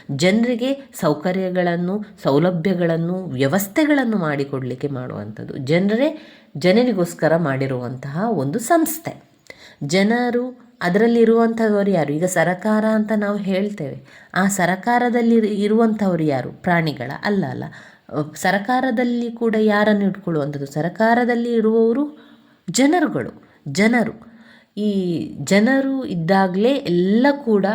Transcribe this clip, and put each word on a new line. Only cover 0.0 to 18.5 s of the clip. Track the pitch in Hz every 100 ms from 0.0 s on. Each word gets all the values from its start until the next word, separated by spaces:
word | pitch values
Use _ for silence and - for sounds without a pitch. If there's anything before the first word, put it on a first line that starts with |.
| - 139
ಜನರಿಗೆ | 180 214 240 226 262 277 - -
ಸೌಕರ್ಯಗಳನ್ನು, | 160 151 185 185 185 180 175 175 175 208 208 -
ಸೌಲಭ್ಯಗಳನ್ನು, | 160 139 180 175 196 180 170 165 165 185 180
ವ್ಯವಸ್ಥೆಗಳನ್ನು | 127 135 185 202 - 302 285 240 214
ಮಾಡಿಕೊಡ್ಲಿಕ್ಕೆ | 156 143 139 135 131 127 143
ಮಾಡುವಂಥದ್ದು. | 131 127 104 104 107 117 -
ಜನರೇ | 131 170 196 220 294 311 - - _ 147
ಜನರಿಗೋಸ್ಕರ | 175 208 247 190 170 - 156 165
ಮಾಡಿರುವಂತಹ | 156 131 135 127 123 131 139 151 226
ಒಂದು | 190 139 208
ಸಂಸ್ಥೆ. | 233 339 320 - - - - _ - - - -
ಜನರು | 143 185 202 240 247 240 254 247 - _
ಅದರಲ್ಲಿರುವಂಥವರು | 175 196 233 233 220 226 226 226 220 208 202
ಯಾರು? | 180 143
ಈಗ | 151
ಸರಕಾರ | 180 180 160 180 214 214 220
ಅಂತ | 220 214 220
ನಾವು | 202 202
ಹೇಳ್ತೇವೆ, | 180 190 202 208 139 135 - - -
ಆ | 175 196
ಸರಕಾರದಲ್ಲಿ | 196 170 190 233 240 240 240 233 233
ಇರು-, | 214
ಇರುವಂಥವರು | 202 208 220 226 220 196 170
ಯಾರು? | 151 135 127 -
ಪ್ರಾಣಿಗಳ? | 185 170 160 127 123 147
ಅಲ್ಲ, | 208 202 139
ಅಲ್ಲ. | 120 143 - - - - 143 151 -
ಸರಕಾರದಲ್ಲಿ | 185